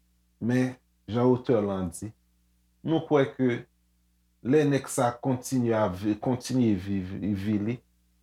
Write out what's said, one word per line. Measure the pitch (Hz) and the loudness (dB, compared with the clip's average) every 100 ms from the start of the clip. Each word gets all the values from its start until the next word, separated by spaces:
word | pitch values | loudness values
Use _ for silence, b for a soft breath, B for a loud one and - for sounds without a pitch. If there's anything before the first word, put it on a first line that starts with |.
| _ _ _ - | _ _ _ -8
Men, | 113 127 127 127 _ _ - | -2 0 0 -6 _ _ -6
jan | 113 123 | 2 4
otè | 123 - 117 | 2 2 0
lan | 101 95 90 | 0 -2 -4
di, | - 107 - _ _ _ _ _ _ | -8 -14 -14 _ _ _ _ _ _
nou | 139 160 | -2 -2
kwè | 160 151 135 | 2 2 2
ke | - 131 120 - _ _ _ _ _ _ _ | 2 0 0 -6 _ _ _ _ _ _ _
lè | 117 151 143 | 2 4 4
nèg | 135 - | 0 -2
sa | - 120 | 0 0
kontinye | - 135 - - 131 120 | 0 -4 -4 -2 -2 2
a | 110 104 | 2 0
vi-, | 90 104 104 | 0 -2 -2
kontinye | - 123 - 127 117 98 | -2 -4 -2 2 2 2
viv, | 95 98 92 | -2 -4 -4
viv | 98 90 101 98 107 | -6 -4 -2 -2 -2
li, | 104 123 _ _ _ _ | -2 -6 _ _ _ _